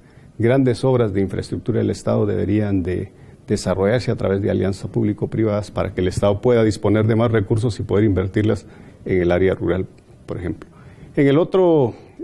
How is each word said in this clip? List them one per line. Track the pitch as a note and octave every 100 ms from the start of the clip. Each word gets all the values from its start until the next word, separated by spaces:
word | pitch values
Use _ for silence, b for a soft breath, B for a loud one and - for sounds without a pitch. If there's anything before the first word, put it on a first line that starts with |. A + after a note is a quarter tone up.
| B B B -
grandes | A2 C3+ C3 A2+
obras | C3 B2+ A2+
de | F#2+
infraestructura | F#2+ F#2+ - - - A2
del | G#2+
Estado | G2+ - A2+ G#2
deberían | G2 F#2+ G#2 G#2 G2
de | F2 F#2 F#2+ B B B -
desarrollarse | G#2 - F#2 G2 A#2+ -
a | A2
través | G2 G2
de | G2+
alianzas | G2 G2 G2 G2+
público-privadas | A#2+ G#2+ G#2 G2+ G#2+ A2 G#2 G2+
para | - F#2
que | -
el | F#2
Estado | - G2+ G2+
pueda | B2 A#2+
disponer | A2 G2+ G2+ G#2 G#2+
de | A2
más | A#2
recursos | A2 G2 A2 A#2+ G2+
y |
poder | F#2 F#2+ G#2+
invertirlas | F#2+ F#2+ G#2+ G#2 G#2 - B B B -
en | F#2
el | F2
área | F2 F#3+
rural, | F#3 F3 F2+ F#2 - _ - -
por | -
ejemplo. | F2+ - - B B B B -
En | C#3
el | C#3
otro, | F3+ F#3+ F3+ D#3+ B2 B B B